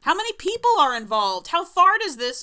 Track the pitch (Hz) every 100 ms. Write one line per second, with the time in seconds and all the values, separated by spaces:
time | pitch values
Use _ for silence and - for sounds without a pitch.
0 | - 339 453 440 359 466 480 440 277 240
1 | 214 220 196 185 - 339 - - 370 427
2 | 427 247 247 262